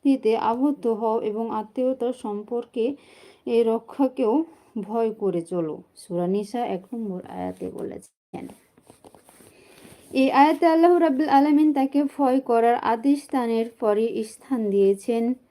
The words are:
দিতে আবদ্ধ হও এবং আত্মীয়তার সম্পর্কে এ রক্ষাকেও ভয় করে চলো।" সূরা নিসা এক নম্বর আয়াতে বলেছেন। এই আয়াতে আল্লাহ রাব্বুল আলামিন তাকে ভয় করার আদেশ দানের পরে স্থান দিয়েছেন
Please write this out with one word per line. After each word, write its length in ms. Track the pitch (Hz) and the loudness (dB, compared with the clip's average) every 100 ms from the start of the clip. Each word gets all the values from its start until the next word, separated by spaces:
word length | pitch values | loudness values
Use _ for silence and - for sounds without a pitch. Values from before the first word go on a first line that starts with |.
দিতে 320 | 277 262 220 226 | 2 2 2 0
আবদ্ধ 500 | - 233 285 285 233 | 0 0 0 0 -2
হও 340 | 220 226 220 | -2 -2 -2
এবং 300 | 214 208 226 | -2 -6 -6
আত্মীয়তার 640 | 220 214 - 254 262 240 | -6 -8 -2 -2 -2 -4
সম্পর্কে 840 | 247 220 208 208 240 - 240 226 285 _ - - _ - | -4 -8 -8 -6 -8 -6 -4 -4 -4 _ -20 -20 _ -2
এ 180 | 233 | 0
রক্ষাকেও 800 | 226 226 - - 269 262 226 269 330 - _ 226 | 2 0 -4 -2 -2 0 0 0 -2 -12 _ -12
ভয় 320 | 196 226 226 | -6 -2 -2
করে 320 | 214 196 175 | -2 -4 -4
চলো।" 400 | 165 180 160 151 - - | -4 -4 -4 -8 -16 -20
সূরা 300 | - 175 175 | -8 -4 -2
নিসা 400 | 196 208 240 240 | -2 -4 -6 -4
এক 160 | 196 190 | -6 -8
নম্বর 260 | 233 214 180 - | -10 -8 -10 -12
আয়াতে 440 | 185 180 185 185 | -10 -10 -8 -12
বলেছেন। 800 | - - - - _ _ - - - _ _ _ - - _ _ _ - _ _ - - - - | -10 -12 -12 -20 _ _ -16 -16 -20 _ _ _ -20 -20 _ _ _ -20 _ _ -20 -20 -20 -6
এই 180 | 269 262 | 0 2
আয়াতে 360 | 262 294 320 339 | 6 4 6 2
আল্লাহ 320 | 320 339 349 | 4 4 4
রাব্বুল 300 | 320 262 302 | 2 0 2
আলামিন 440 | 277 294 294 302 | 4 4 4 4
তাকে 320 | 285 269 285 | 2 0 0
ভয় 360 | 277 - 269 262 | -2 0 2 2
করার 340 | 262 233 233 | 2 2 4
আদেশ 540 | 240 - 226 277 285 - | 2 0 0 2 0 0
দানের 340 | 269 233 226 226 - | -2 0 -2 -2 -2
পরে 440 | 220 208 226 226 | 0 0 0 -4
স্থান 460 | 214 - - 262 214 | -8 -12 -6 -4 -2
দিয়েছেন 640 | 202 196 196 - 226 233 254 _ | 2 2 2 -2 -2 -2 -4 _